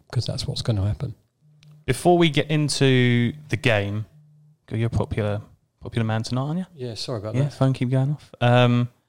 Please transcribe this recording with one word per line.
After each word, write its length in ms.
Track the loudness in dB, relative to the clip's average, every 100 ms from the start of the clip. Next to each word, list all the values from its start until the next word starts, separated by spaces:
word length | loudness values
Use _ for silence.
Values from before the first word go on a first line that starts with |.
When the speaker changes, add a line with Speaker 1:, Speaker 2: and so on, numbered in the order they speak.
| _
Speaker 1:
'cause 140 | -6 -4
that's 200 | -6 -8
what's 160 | -6
gonna 240 | -2 -2 -2
happen. 280 | -2 -8 -10 _ _ _ _ -20 -14 -6
Speaker 2:
Before 320 | 0 4 6
we 120 | 4
get 220 | 2 0
into 800 | 0 0 2 4 4 4 4 0 -2 -6
the 80 | -2
game, 480 | 2 2 0 -4 -8 -14 _ _ _ _ _
you're 160 | -4 -2
a 20 |
popular, 520 | -2 -2 -2 -2 -4 -8 _ _ _
popular 260 | -8 -4 -2
man 180 | -2
tonight, 180 | -4 -4
aren't 180 | -4 -6
you? 60 | -8 -12
Speaker 1:
Yeah, 180 | -12 -10
sorry 240 | -8 -8
about 160 | -6 -2
Speaker 2:
Yeah, 80 |
Speaker 1:
that. 100 | -4
Speaker 2:
phone 200 | 0 0
keep 160 | 0 0
going 220 | 0 0
off. 200 | -4 -10 -2
Um, 480 | 2 4 4 2 0 -6